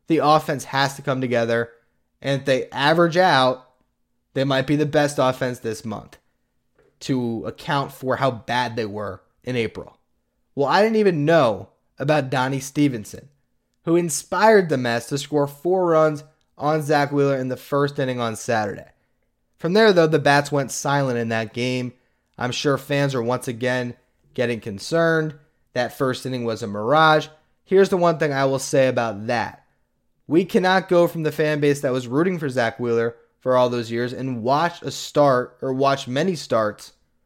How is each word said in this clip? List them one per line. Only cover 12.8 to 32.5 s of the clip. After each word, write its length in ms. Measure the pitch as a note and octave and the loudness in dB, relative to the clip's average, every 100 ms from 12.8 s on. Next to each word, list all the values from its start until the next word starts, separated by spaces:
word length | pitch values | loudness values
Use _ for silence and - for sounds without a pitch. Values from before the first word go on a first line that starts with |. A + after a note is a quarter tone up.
| C#3+ A#2 G2 - - _ _ _ _ _ | 0 0 -10 -18 -20 _ _ _ _ _
who 120 | - E3+ | -2 0
inspired 720 | F3 - - F#3 A3 G#3+ E3+ | 0 -4 -6 2 6 6 4
the 80 | C3+ | 0
Mets 300 | B2 A#2 - | 0 -4 -4
to 120 | C#3 | -6
score 280 | - D3 C#3+ | -2 -2 -2
four 400 | C#3+ F3 F#3 F3 | -2 -2 0 2
runs 380 | D#3+ D#3 D3 - _ _ - | 4 2 0 -10 _ _ -6
on 240 | D3 D#3 | -2 -2
Zach 280 | C#3+ D3+ C#3+ | 0 0 2
Wheeler 260 | C#3+ C#3 C3+ | 0 0 0
in 100 | B2+ | -4
the 80 | B2 | -8
first 420 | - C#3+ C#3+ C#3+ | -4 -2 0 -2
inning 220 | C3 B2 | -4 -4
on 160 | A#2 A2 | -4 -4
Saturday. 520 | - A2+ G#2 F2+ - _ _ _ _ _ _ _ | -2 -2 -2 -8 -16 _ _ _ _ _ _ _
From 160 | E3 | 0
there, 200 | G3+ A3+ | 4 6
though, 140 | F3+ D#3+ | 6 4
the 120 | D#3 | 4
bats 340 | C#3+ C#3+ C#3+ | 4 2 2
went 180 | D3 C3 | -2 -4
silent 480 | - C#3+ C#3+ C3+ A#2+ | -6 -2 0 0 -2
in 120 | A2+ | -2
that 240 | A2+ A2 | -4 -4
game. 400 | A#2+ B2+ B2+ B2 - _ _ _ - | -4 -4 -4 -6 -12 _ _ _ -8
I'm 140 | B2+ | -6
sure 260 | B2+ D3 C3+ | -2 0 -2
fans 360 | - C#3+ C#3 | -2 0 0
are 80 | C3 | 0
once 260 | A#2 B2 C3 | -2 -4 -6
again 460 | A2+ B2 B2+ B2 - _ _ _ | -4 -2 -2 -4 -10 _ _ _
getting 280 | - A#2+ A2+ | -4 -2 -4
concerned. 720 | A2+ G2+ - E3 E3 D#3+ D#3 C#3+ _ _ _ | -8 -10 -4 0 2 2 -2 -8 _ _ _
That 240 | B2 A#2 - | -4 -4 -2
first 280 | C3+ B2 | -2 -2
inning 200 | C3 B2+ | -6 -6
was 180 | A#2 A2 | -4 -4
a 40 | A2 | -6
mirage. 600 | G#2 A2 D3+ D#3+ D#3 D3+ - _ _ | -6 0 4 6 4 0 -12 _ _
Here's 240 | _ F#3+ F#3+ | _ 4 4
the 80 | F#3 | 2
one 220 | E3+ D#3 | 0 2
thing 140 | D#3 | -2
I 120 | C3+ | 0
will 140 | C3+ C3+ | 0 -2
say 300 | - C#3+ C3 | 0 2 2
about 380 | A#2+ A#2 G2+ A2 | 0 -2 -4 -4
that. 360 | A#2+ F#2+ - _ _ _ _ _ _ - | -4 -4 -10 _ _ _ _ _ _ -2
We 180 | E3 | 0
cannot 440 | F3+ G#3+ F#3 F#3+ - | 2 2 2 2 4
go 180 | F3 E3+ | 4 4
from 160 | E3+ | 0
the 100 | D3+ | -4
fan 280 | D3 D3+ D3+ | -2 -2 2
base 200 | D3 C#3+ | 2 0
that 120 | C#3+ | 0
was 160 | C3 A#2+ | -2 -2
rooting 300 | C3+ F#3 F3 | 0 0 -2
for 100 | |
Zach 300 | D3 | -4